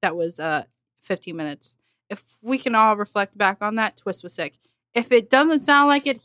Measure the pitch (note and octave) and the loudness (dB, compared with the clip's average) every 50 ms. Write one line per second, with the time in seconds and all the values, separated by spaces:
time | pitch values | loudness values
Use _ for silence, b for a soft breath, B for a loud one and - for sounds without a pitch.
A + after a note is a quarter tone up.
0 | - F#3 D#3+ F3 E3 E3+ F3 - D#3 D#3+ D#3 D3 - - _ _ _ _ _ _ | -4 -4 -2 -2 -4 -6 -6 -6 -4 -4 -4 -4 -6 -8 _ _ _ _ _ _
1 | - - G3 F3 - - E3 E3 D#3 D3+ D3 D3 - - - _ _ _ _ _ | -10 -8 -8 -8 -8 -10 -10 -8 -8 -8 -10 -12 -14 -16 -18 _ _ _ _ _
2 | _ - G#3 - - - - - - A3+ C4+ C4 - C4+ A#3 A3 A3 A3 G#3+ G#3 | _ -14 -14 -14 -14 -18 -20 -12 -6 -4 -4 -2 -2 0 2 4 4 4 2 0
3 | G#3 - - G#3 G3 G3 - G3+ G#3 F#3+ G3 - G#3 G#3 G#3+ A3+ A3 G#3 - - | -2 -4 -2 -2 -4 -2 -2 -2 -2 -2 -2 -2 -4 -4 -2 -2 -4 -4 -6 -8
4 | - G3+ F#3 - - F3+ - - E3 D3 - _ _ _ _ _ _ _ - A#3 | -8 -8 -8 -8 -10 -10 -8 -8 -8 -8 -10 _ _ _ _ _ _ _ -4 -4
5 | A#3 - B3 A#3 A3+ - - C4 D4 A3+ - C#4 - - C#4+ C#4 C#4+ C#4+ C#4+ C#4+ | 0 4 4 2 4 4 4 4 4 4 2 2 2 4 4 6 6 6 4 2
6 | C#4+ C#4+ C4 A3 - | 0 -2 -4 -6 -6